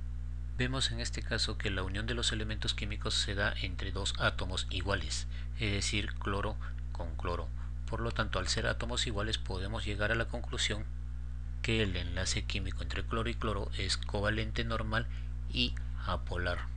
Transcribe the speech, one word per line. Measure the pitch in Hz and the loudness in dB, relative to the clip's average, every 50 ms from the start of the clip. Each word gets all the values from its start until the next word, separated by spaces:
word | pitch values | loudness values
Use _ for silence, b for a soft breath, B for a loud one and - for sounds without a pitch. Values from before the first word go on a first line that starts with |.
| - - - - - - - - - - - | -4 -2 -2 -4 -4 -4 -4 -4 -4 -4 -2
Vemos | 120 127 127 135 131 127 - | 0 0 0 2 0 0 0
en | 117 117 | 0 0
este | 120 - - 113 | -2 -2 -2 -2
caso | 110 - 120 - - - 107 - | -2 0 0 2 2 0 0 0
que | - 104 | 0 0
la | 98 98 95 | 0 0 0
unión | 92 92 101 113 | 0 0 0 0
de | 117 123 | 0 0
los | 120 117 - 123 | 2 2 2 2
elementos | 110 107 107 110 104 - - - | 2 0 -2 -2 0 0 0 0
químicos | - 113 101 101 - - 110 - | 0 -2 -2 -2 -2 0 2 2
se | - - - 101 | 2 2 2 2
da | 98 104 113 - - | 2 2 2 2 0
entre | - 95 90 - 95 95 87 | -2 -2 -2 -2 -2 -2 0
dos | 95 101 - - - | 0 0 0 0 4
átomos | 131 107 - - 98 92 92 87 - - | 4 4 4 2 0 0 0 -2 -2 0
iguales, | 98 92 85 98 98 90 80 - - - - B B B B B - - | -2 0 2 2 2 2 0 0 -2 -2 -2 B B B B B -2 0
es | 113 101 | 0 2
decir, | 101 98 92 - - 104 - - - | 2 2 2 2 2 2 0 0 -2
cloro | - - 107 98 98 98 107 107 B B B B - - - - | -2 0 0 2 2 2 0 -2 B B B B -4 -4 -4 -4
con | - 87 82 - | -4 -4 -4 -2
cloro. | - - 90 87 85 82 - B B B B B - - | -2 0 0 0 0 -2 -2 B B B B B -4 -2
Por | - 113 107 | -2 -2 -2
lo | 117 117 | 0 0
tanto, | - - 110 95 - 92 | 0 0 0 2 2 0
al | 92 - | 2 2
ser | - 113 110 | 2 2 2
átomos | 120 110 - 117 117 123 120 - | 2 2 2 0 0 0 0 0
iguales, | 127 104 101 107 110 107 | 2 2 0 2 2 0
podemos | - - - 98 92 95 98 110 110 - | 0 0 -2 -2 -2 0 -2 -2 -2 0
llegar | 104 101 98 107 104 | -2 0 2 2 4
a | 113 | 4
la | 113 113 | 2 2
conclusión | - - 123 - - 120 117 - - 104 104 107 - - - - - - - - - - - - - - - | 0 -2 -2 -2 -2 0 0 2 2 2 0 -2 -2 -4 -4 -4 -4 -4 -4 -4 -4 -4 -4 -4 -4 -4 -2
que | - - 113 113 107 | 0 2 4 4 4
el | 98 90 | 2 2
enlace | 90 87 90 87 92 92 - - 107 - | 0 0 0 0 0 0 2 2 0 0
químico | - - 101 95 95 - - 92 | 0 -2 -2 -2 -2 -2 -2 -2
entre | 90 - 101 - | -2 -2 -2 0
cloro | - 120 113 110 120 | 0 0 0 2 0
y | 117 | 0
cloro | - - 110 101 101 110 120 - | 0 0 0 2 0 0 -2 -2
es | - 95 90 - - | 0 0 0 0 0
covalente | - - - 101 101 104 107 110 113 107 - - 117 | 0 0 0 2 4 4 4 2 2 0 0 0 2
normal | 113 113 110 110 107 110 113 117 B B B B B B - - - - | 2 2 2 2 2 2 2 2 B B B B B B -4 -4 0 2
y | 123 123 120 - - - - - - - | 2 2 2 2 -2 -4 -4 -4 -2 0
apolar | 98 90 87 - - 92 87 90 90 87 80 - - - | 0 0 0 0 -2 -2 0 2 2 0 0 -2 -4 -6